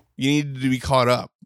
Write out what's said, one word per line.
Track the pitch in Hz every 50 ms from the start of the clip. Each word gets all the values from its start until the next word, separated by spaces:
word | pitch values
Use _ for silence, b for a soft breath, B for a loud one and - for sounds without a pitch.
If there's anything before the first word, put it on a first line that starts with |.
| _ _ _
You | - 131 139
need | 147 151 147 143 135 127
to | 131 131
be | 131 123
caught | - - 135 131 120 120
up. | 123 117 - - _ _ -